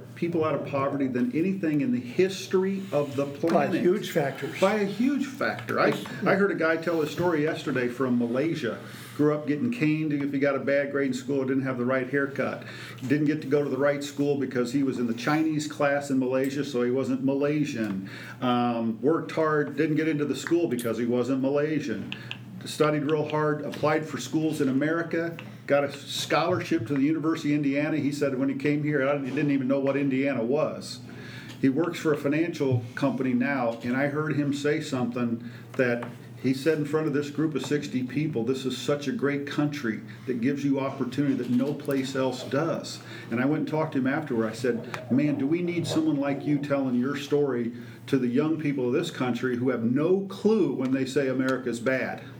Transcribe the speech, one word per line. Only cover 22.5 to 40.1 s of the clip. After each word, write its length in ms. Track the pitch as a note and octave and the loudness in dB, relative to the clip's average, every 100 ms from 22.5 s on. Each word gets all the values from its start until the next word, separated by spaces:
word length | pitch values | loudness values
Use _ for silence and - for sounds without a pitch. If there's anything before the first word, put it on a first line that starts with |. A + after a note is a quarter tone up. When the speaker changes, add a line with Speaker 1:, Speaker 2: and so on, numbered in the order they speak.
| - - | -12 -12
Speaker 1:
Studied 380 | - D3+ D3+ C#3 | 2 2 4 0
real 160 | D#3 - | 0 0
hard, 340 | D3+ D3+ D3 | 0 0 0
applied 420 | C#3+ - D3 D#3 D#3 | -4 0 2 2 -2
for 120 | B2 | -6
schools 420 | - D#3+ D#3 D3+ | -2 0 0 2
in 80 | C3+ | 2
America, 680 | C3 D3 E3 E3 E3 E3+ E3 - - - | 2 2 0 0 -2 -2 -6 -12 -14 2
got 160 | C#3+ | 2
a 80 | C#3 | 2
scholarship 960 | - - - - D#3 E3 F3+ - E3 - | -4 -8 -8 0 0 2 0 0 -2 0
to 60 | |
the 60 | C#3+ | 2
University 500 | C#3 D#3+ D#3+ D#3+ D3+ | 2 2 0 0 0
of 20 | D3 | 2
Indiana. 320 | C#3+ C#3 D3+ D#3 | 2 2 0 0
He 160 | C3+ | 0
said 260 | C#3+ C#3 B2+ | 0 0 2
when 120 | C#3 | 0
he 40 | |
came 280 | C3+ D3 D3 | 2 0 2
here, 260 | D3 D3 C3+ | 2 2 2
I 40 | |
didn't, 160 | C#3+ C3 | 2 0
he 60 | |
didn't 160 | C#3+ D3 | 0 2
even 140 | C#3 B2+ | 2 2
know 140 | C#3 | 2
what 160 | C3+ C#3 | 2 2
Indiana 460 | C#3 C3 C#3 B2+ | 2 2 0 0
was. 540 | A#2 D3+ C#3+ G2+ - - - - - - - - | 0 0 0 -4 -10 -12 -14 -14 -14 -14 -14 0
He 80 | C3+ | 2
works 280 | C3+ E3+ E3+ | 2 0 0
for 140 | D#3+ | 0
a 60 | C#3+ | 0
financial 640 | C#3 D3+ E3+ - C3+ A#2+ - | 2 0 0 0 0 0 -2
company 380 | - C#3 A#2+ C3 | -2 0 0 0
now, 460 | B2 C#3 C#3 A#2 A#2 | 2 2 0 0 -2
and 140 | B2 C3 | -2 0
I 120 | C#3+ | 0
heard 280 | C#3+ D3+ C3+ | 0 -2 0
him 160 | C#3+ | 0
say 300 | C#3 D3 D#3+ | 0 0 0
something 640 | D3+ C3 A#2 B2+ A#2 A2+ - - - - | -2 -2 -2 -2 -2 -2 -6 -14 -10 0
that 260 | B2 A#2+ - - - - | 2 2 -4 -12 -16 -4
he 100 | B2+ | -2
said 240 | C3 D#3+ D3+ | 0 2 0
in 60 | |
front 220 | C#3+ D#3 D#3 | 0 0 0
of 60 | |
this 160 | C3+ C#3+ | 0 -2
group 240 | - D#3 C3 | -2 -2 -2
of 80 | |
sixty 380 | B2+ D3 - B2+ | -2 -2 0 -4
people, 400 | B2+ D3 D#3 A#2 | -2 -2 -2 0
"This 220 | A2+ C3 C3 | 0 0 -2
is 100 | B2 | -4
such 320 | - C#3+ - | -2 -2 -2
a 40 | |
great 340 | A2+ C3+ C#3 - | -2 0 -2 -4
country 540 | - D3 C#3+ A#2 G2+ - | 0 0 0 -4 -4 -8